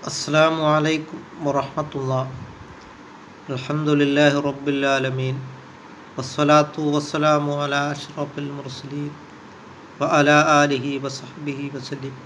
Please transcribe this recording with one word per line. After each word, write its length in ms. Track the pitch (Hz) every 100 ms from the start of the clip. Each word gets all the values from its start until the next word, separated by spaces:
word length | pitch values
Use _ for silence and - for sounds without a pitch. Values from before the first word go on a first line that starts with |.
അസ്സലാമു 600 | - - - 151 160 160 151
അലൈക്കും 520 | 151 151 160 156 - - -
വറഹ്മത്തുള്ളാഹി. 880 | 147 139 131 - 147 143 131 131 131 - - - - - - - - - - - -
അൽഹംദുലില്ലാഹി 880 | 131 131 151 151 147 143 143 147 143 143
റബ്ബിൽ 340 | 135 139 139 139
ആലമീൻ. 500 | 135 135 131 131 131 131 - - - - - - -
വസ്സലാത്തു 680 | 127 - 147 151 147 - 151
വസ്സലാമു 600 | 147 147 160 151 151 147 143
അലാ 160 | 143 143 143
അഷ്റഫിൽ 580 | 147 - - 143 - 143
മുർസലീൻ 600 | 143 135 131 135 143 147 147 - - - - - - - -
വഅലാ 400 | 117 151 143 147 160
ആലിഹി 380 | 147 147 139 135 139
വസഹ്ബിഹി 640 | 135 127 - - 147 139 143
വസല്ലിം. 420 | 139 131 135 135 131